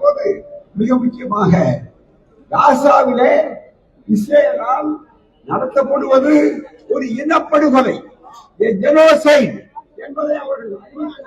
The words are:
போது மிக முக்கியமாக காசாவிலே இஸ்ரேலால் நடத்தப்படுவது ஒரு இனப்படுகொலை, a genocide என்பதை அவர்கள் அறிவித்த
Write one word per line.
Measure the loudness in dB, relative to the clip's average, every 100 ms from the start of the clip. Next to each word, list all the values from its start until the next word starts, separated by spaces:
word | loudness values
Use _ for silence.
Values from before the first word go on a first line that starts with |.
போது | -2 0 -4 -6 -10 -20 -14 -6
மிக | -2 0
முக்கியமாக | -2 -6 -6 -2 2 2 0 -4 -10 _ _ _ _ _ _
காசாவிலே | 0 2 2 2 4 2 2 2 2 -2 -8 -18 _ _ _ -4
இஸ்ரேலால் | -4 2 2 2 0 -2 -4 -4 -8 -12 _ _ _ -8
நடத்தப்படுவது | -6 -2 -2 0 -2 2 2 4 4 2 -2 -10 -20 -6
ஒரு | -6 -4 -6
இனப்படுகொலை, | -2 -2 0 0 2 2 0 -4 -12 _ -20 -20 -20 -4 -2
a | 0
genocide | 2 4 6 4 4 2 2 -4 -16 -20 -20 -20 -14
என்பதை | -8 -4 -4
அவர்கள் | -6 -10 -10 -14
அறிவித்த | -16 -12 -12 -12